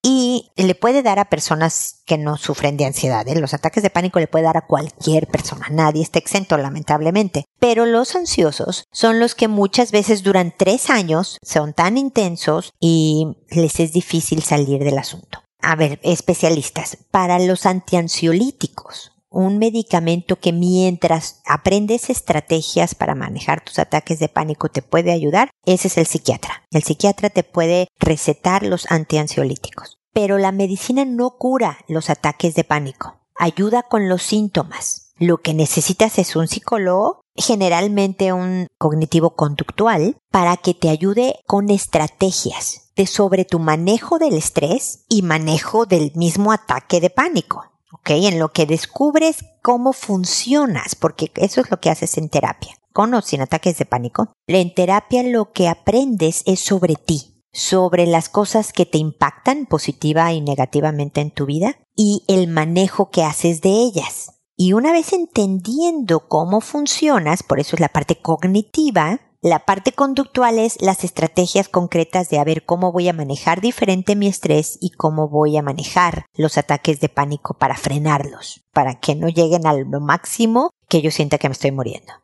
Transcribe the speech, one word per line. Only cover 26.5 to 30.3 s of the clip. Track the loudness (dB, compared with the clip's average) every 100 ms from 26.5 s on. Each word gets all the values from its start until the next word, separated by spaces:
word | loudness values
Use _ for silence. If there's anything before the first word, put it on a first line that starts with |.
| -14 _
El | -2
psiquiatra | -2 0 0 2 0
te | -2
puede | -2 -2 2 0 0 _
recetar | 0 0 0 -2 0 0
los | 0 -4 0
antiansiolíticos. | -2 0 -2 0 -2 -2 -4 -12 -18 -20 _ _
Pero | -2 0